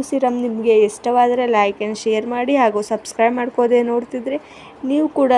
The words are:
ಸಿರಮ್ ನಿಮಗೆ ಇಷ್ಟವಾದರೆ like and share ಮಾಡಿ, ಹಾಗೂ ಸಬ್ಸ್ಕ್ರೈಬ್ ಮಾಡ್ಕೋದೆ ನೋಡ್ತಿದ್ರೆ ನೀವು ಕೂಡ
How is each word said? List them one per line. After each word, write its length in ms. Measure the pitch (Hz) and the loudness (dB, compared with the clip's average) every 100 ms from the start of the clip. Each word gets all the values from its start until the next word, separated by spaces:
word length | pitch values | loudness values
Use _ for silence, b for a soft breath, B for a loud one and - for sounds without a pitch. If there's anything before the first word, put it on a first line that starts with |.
ಸಿರಮ್ 360 | 269 269 254 247 | -2 -2 -2 -2
ನಿಮಗೆ 340 | 240 220 226 220 | -4 -2 2 4
ಇಷ್ಟವಾದರೆ 680 | 214 - 240 247 247 247 240 | 2 0 -2 2 2 2 0
like 320 | 220 202 196 | 2 0 -2
and 160 | 214 214 | -6 -6
share 300 | 226 220 220 | -2 -2 -2
ಮಾಡಿ, 260 | 247 247 285 | -4 0 2
ಹಾಗೂ 240 | 233 208 | 2 0
ಸಬ್ಸ್ಕ್ರೈಬ್ 520 | 208 214 - - 226 | -4 -6 -6 0 0
ಮಾಡ್ಕೋದೆ 460 | 247 240 - 240 240 | 0 -4 -2 2 2
ನೋಡ್ತಿದ್ರೆ 560 | 240 240 240 254 240 285 B B B B | 2 -2 -4 -8 -6 -8 B B B B
ನೀವು 220 | 262 285 311 | -2 0 0
ಕೂಡ 240 | - 269 | 0 2